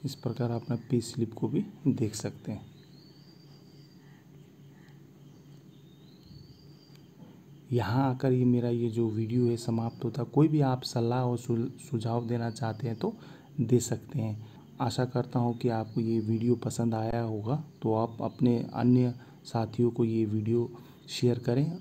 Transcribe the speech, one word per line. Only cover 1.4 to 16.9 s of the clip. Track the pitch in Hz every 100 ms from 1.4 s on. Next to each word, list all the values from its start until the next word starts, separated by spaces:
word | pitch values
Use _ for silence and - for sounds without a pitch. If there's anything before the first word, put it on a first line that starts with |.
| 110
भी | 147 208 - -
देख | - 107
सकते | - - - -
हैं। | 104 - - - - - - - - - - - - - - - - - - - - - - - - - - - - - - - - - - - - - - - - - - - - - - - - - - -
यहाँ | 120 98 123 139
आकर | 127 135
ये | 127
मेरा | 123 123 120
ये | 120 120
जो | 110 113
video | 107 113 120 120
है | 117
समाप्त | - 113 113 -
होता | 120 113
है। | 117
कोई | - 156
भी | 151
आप | 139 127
सलाह | - 123 117 123
और | 127 120
सुल-, | - 117 127 -
सुझाव | - 120 110 117 117
देना | 120 117
चाहते | 113 113 107 113
हैं | 110
तो | 190 226 - - - -
दे | 110 123
सकते | - 110 - 139
हैं। | 110 107 - - - -
आशा | 123 117 127
करता | 123 120 -
हूँ | 120 117
कि | 127
आपको | 113 110 117
ये | 113 113
video | 107 113 117 120
पसंद | - - 117